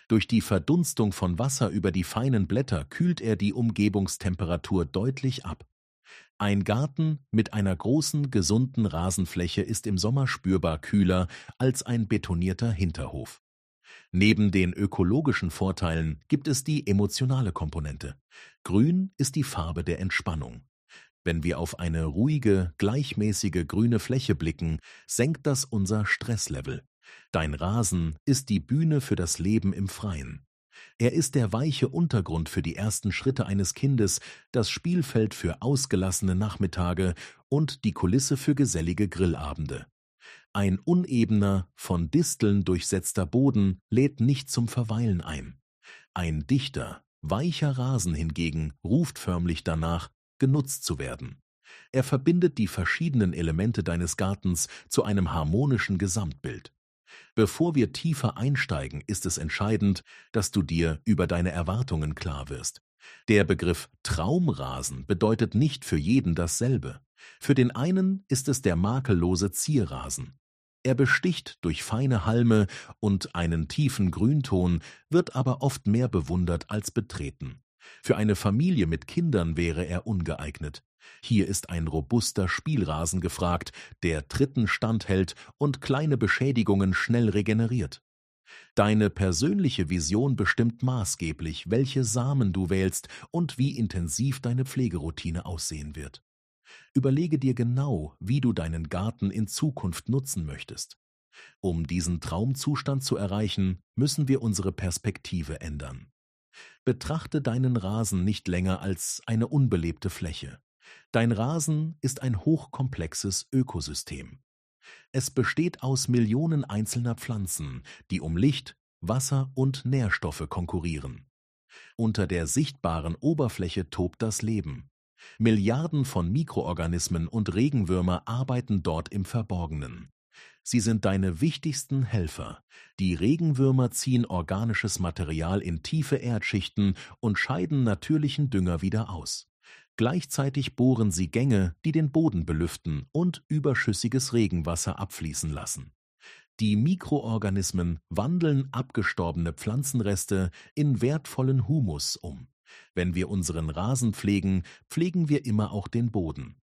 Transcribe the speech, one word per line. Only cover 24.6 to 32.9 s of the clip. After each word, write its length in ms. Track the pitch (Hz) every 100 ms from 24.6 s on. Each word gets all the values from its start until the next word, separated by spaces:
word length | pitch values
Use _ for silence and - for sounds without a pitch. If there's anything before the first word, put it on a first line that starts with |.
| 82 80 - - -
senkt 360 | - 131 160
das 200 | 151 135
unser 420 | - 107 95 107 101
Stresslevel. 800 | - - 113 - 67 67 - - _ - - _
Dein 220 | 82 78
Rasen 600 | 73 87 113 101 90 82 78
ist 240 | - 131 -
die 120 | 101
Bühne 400 | - 139 160 147
für 160 | 135 -
das 240 | 85 -
Leben 320 | 87 110 98
im 160 | - 98
Freien. 580 | - 104 80 64 - - _ _ - - -
Er 160 | 120
ist 200 | 160 -
der 180 | 143 110
weiche 360 | 110 151 139 127
Untergrund 600 | 147 170 107 87 82 80
für 140 | -
die 140 | 85 -
ersten 340 | 107